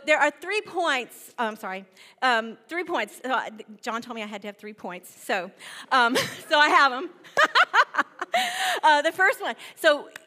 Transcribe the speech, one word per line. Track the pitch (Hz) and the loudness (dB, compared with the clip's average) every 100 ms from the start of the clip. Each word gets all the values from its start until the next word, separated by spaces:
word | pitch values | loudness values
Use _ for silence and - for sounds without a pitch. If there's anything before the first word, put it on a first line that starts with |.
| 269 | 2
there | 302 | 2
are | 294 | 2
three | 294 339 415 | 0 -6 -6
points, | 427 339 339 269 226 - - - | -4 -4 -2 -2 -4 -14 -14 -6
oh, | 226 | -6
I'm | 214 | -6
sorry, | 202 190 190 _ - _ | -10 -10 -14 _ -20 _
um, | 254 233 226 214 - | 2 2 0 -10 -10
three | 330 | -8
points. | 339 320 214 - | -4 -4 -6 -8
Uh, | 254 240 110 220 - 208 | -4 -4 -4 -10 -18 -12
John | - 226 | -8 -8
told | 240 233 | -8 -10
me | |
I | 214 | -10
had | 214 | -12
to | 208 | -14
have | 202 | -16
three | 214 | -18
points, | 214 196 180 180 - | -16 -14 -14 -16 -14
so, | - 208 180 - - - - | -4 -4 -4 -12 -20 -18 0
um, | 262 233 262 | 2 4 2
<laughs> | - - - | -4 -8 0
so | 302 | 4
I | 294 | 6
have | 339 277 | 6 4
'em. | 247 349 - | 2 -8 -14
<laughs> | - - 605 - 719 - 539 - - - 349 698 740 740 762 698 | -6 0 2 4 4 2 2 0 -6 -8 -4 -2 -2 -2 -4 2
Uh, | 302 294 | 4 4
the | 302 | 2
first | 330 381 - | 2 2 2
one, | 370 226 - - | -4 -8 -14 0
so | 330 294 - - | 2 2 -2 -16